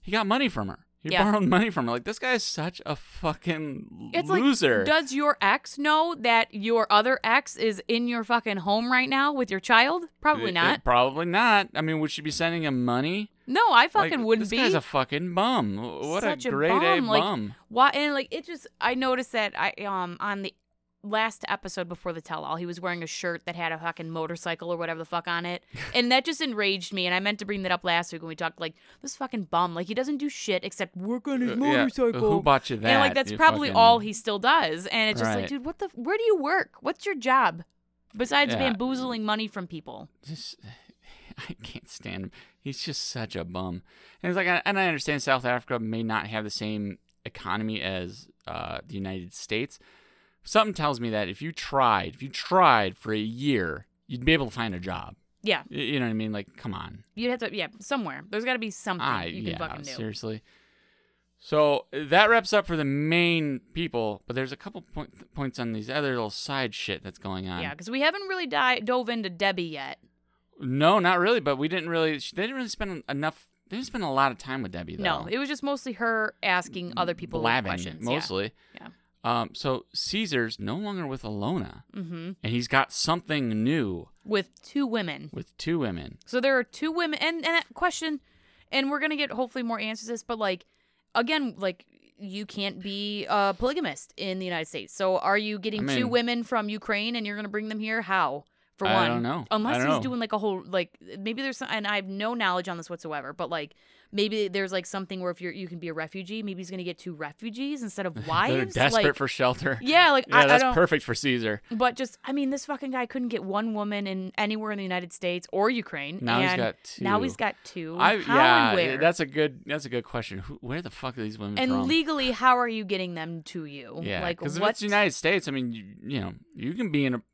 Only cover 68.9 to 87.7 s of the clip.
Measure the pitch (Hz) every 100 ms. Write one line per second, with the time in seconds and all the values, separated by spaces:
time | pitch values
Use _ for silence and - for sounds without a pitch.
68.9 | 254 226 233 196 175 196 185 170 151 135
69.9 | - _ _ _ _ _ _ 135 131 156
70.9 | 202 180 185 180 240 143 135 151 180 160
71.9 | 165 160 151 - - 208 269 240 - 208
72.9 | 170 - 139 156 - - _ _ 208 262
73.9 | 247 175 135 139 117 131 135 104 87 82
74.9 | 82 180 156 - 233 277 294 277 277 262
75.9 | 220 233 226 214 - - 180 180 - 175
76.9 | 190 175 175 - - 117 123 98 87 87
77.9 | 80 117 139 - 95 101 _ _ - -
78.9 | - _ _ 117 120 113 - 143 131 -
79.9 | - - 202 214 135 113 - 101 147 208
80.9 | 196 151 131 113 104 104 175 104 - -
81.9 | - 170 170 165 190 107 120 120 135 -
82.9 | - - 175 - 151 123 107 113 160 110
83.9 | 87 - _ - 208 185 - - 285 277
84.9 | 220 180 139 147 - - _ - 170 123
85.9 | 85 71 - - 247 262 262 240 - 311
86.9 | 330 339 302 311 330 311 330 330